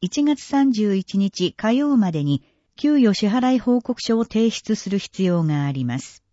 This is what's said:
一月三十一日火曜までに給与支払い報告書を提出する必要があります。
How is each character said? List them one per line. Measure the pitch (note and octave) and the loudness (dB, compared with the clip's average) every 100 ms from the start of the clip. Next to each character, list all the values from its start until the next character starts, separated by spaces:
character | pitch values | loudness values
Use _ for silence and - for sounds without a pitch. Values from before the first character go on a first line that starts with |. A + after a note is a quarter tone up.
一 | F3+ - | -6 -2
月 | D4 C#4+ | 0 -2
三 | - C#4 C4+ | -2 0 2
十 | G#3+ G#3 G3 | 2 0 0
一 | - G3 | -2 -2
日 | G3 - F3+ | -2 0 -4
火 | - G#3+ | -2 -2
曜 | B3+ D4 C4 | 0 2 2
ま | F#3+ | 2
で | D#3 | 0
に | C#3+ C#3 - _ _ - | 0 -2 -4 _ _ -4
給 | D4 D4 | 0 4
与 | A3+ F#3+ | 4 2
支 | G#3 | 0
払 | A#3+ B3+ | 2 2
い | C4 | 2
報 | B3 B3 | 2 0
告 | - A#3+ | 0 -6
書 | - A3+ | -2 -2
を | |
提 | A3+ A3 A3+ | 0 0 0
出 | - - | 0 -4
す | G#3+ F#3+ | -4 -2
る | G3 | -4
必 | - - | -4 -2
要 | F#3 F3 | 0 2
が | D#3+ D3 | 0 0
あ | C#3+ | -2
り | C3+ B2 | -2 -4
ま | B2+ | -6
す。 | - - _ | -8 -18 _